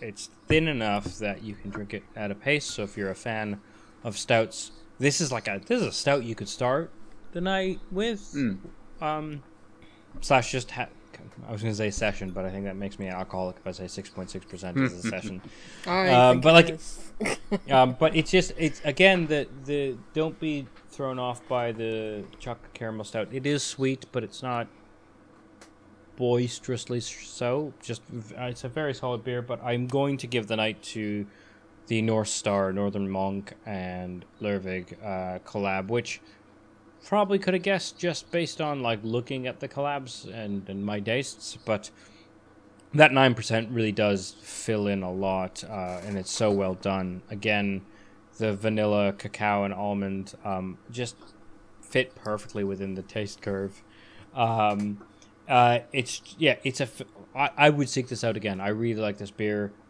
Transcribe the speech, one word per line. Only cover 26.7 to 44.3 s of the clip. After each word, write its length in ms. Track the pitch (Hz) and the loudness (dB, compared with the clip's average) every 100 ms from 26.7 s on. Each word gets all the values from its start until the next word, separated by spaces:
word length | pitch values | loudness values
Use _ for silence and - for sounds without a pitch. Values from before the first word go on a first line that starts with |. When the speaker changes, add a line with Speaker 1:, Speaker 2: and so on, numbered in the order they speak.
| 120 - 123 | -6 -4 -6
Speaker 1:
s-, 280 | - - - | -6 -12 -14
so. 460 | - 120 135 151 - | -4 -2 0 -4 -10
Just 200 | - 113 - | -10 -10 -10
v-, 280 | 120 110 | -12 -12
uh, 120 | - 123 | -8 -8
it's 180 | 120 | -6
a 40 | 127 | -8
very 260 | 156 147 | -4 -2
solid 280 | 127 131 120 | -2 -2 -4
beer, 180 | 127 123 | -2 -4
but 200 | 120 117 | -4 -6
I'm 240 | 123 120 123 | -2 -2 0
going 300 | 139 143 139 | 2 2 0
to 80 | 120 | -2
give 200 | 120 104 | -2 0
the 80 | 110 | 0
night 260 | 110 98 - | 0 -2 -10
to 320 | 113 107 104 101 - - - - - - | -6 -2 -2 -4 -12 -20 -20 -20 -20 -2
the 160 | 113 | 0
North 260 | 113 110 107 | 2 2 0
Star 440 | - 107 101 95 | -2 0 2 2
Northern 360 | 95 101 104 98 | 2 -2 0 -2
Monk 420 | 95 95 98 98 - 110 | 0 -2 -2 -8 -14 -10
and 580 | 95 90 90 90 90 - - | -6 -6 -6 -8 -10 -14 -6
Lervig, 540 | 107 101 95 92 87 - | -2 -2 -2 -6 -6 -12
uh, 340 | 107 92 92 92 | -6 -4 -4 -6
collab, 480 | - 107 98 95 95 | -6 -2 0 0 0
which 320 | 120 117 - - - - - - - - - - | -2 -2 -10 -12 -20 -20 -20 -20 -20 -20 -20 -2
probably 320 | 208 202 196 | 2 2 2
could 160 | - | 2
have 80 | 185 | 0
guessed 360 | 190 190 - - | 2 0 -2 -4
just 320 | 175 147 - | -4 -4 -2
based 300 | 170 156 - | -2 -2 -2
on, 220 | 151 143 | -4 0
like, 160 | 120 110 | 0 0
looking 440 | 110 120 120 131 127 | 0 -2 -2 -6 -6
at 140 | - | -6
the 80 | 139 | -8
collabs 580 | 139 143 143 127 - - | -4 -2 -2 -6 -14 -12
and, 360 | 110 107 101 95 | -8 -4 -6 -6
and 160 | 98 | -6
my 160 | 104 104 | -4 -4
tastes, 560 | 104 123 135 - - - | 0 0 -2 -10 -14 -10
but 260 | - 107 - - - - - - - - - - - | -2 -2 -2 -18 -20 -20 -20 -20 -20 -20 -20 -20 -4
that 200 | 147 151 | 8 8
nine 220 | 135 131 | 10 6
percent 360 | 117 - 113 113 | 6 0 0 0
really 220 | 117 110 | 0 0
does 420 | 104 104 98 95 | 4 4 2 -2